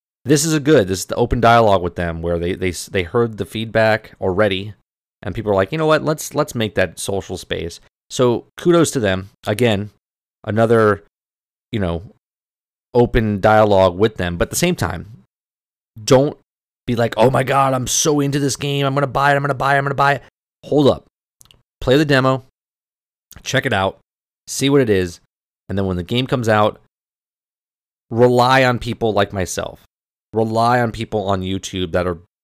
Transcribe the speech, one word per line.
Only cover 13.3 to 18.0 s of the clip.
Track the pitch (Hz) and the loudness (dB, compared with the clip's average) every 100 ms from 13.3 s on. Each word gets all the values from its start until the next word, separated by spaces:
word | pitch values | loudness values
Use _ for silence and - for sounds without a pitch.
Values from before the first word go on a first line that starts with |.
| 101 | 0
dialogue | 107 107 107 98 95 87 | 4 4 4 4 4 2
with | 110 - | -2 -2
them. | 87 87 | -6 -4
But | 113 | -4
at | |
the | - | -2
same | 180 175 | -2 -2
time, | 85 87 95 120 _ _ _ _ _ _ _ - | -6 -8 -12 -20 _ _ _ _ _ _ _ -14
don't | 107 131 147 - _ _ _ _ - | 2 2 2 -4 _ _ _ _ -6
be | 117 | -4
like, | 117 - | -2 0
"Oh | 113 | 2
my | 131 | 2
God, | 131 139 135 | 0 0 0
I'm | 131 120 | -2 -4
so | - | -2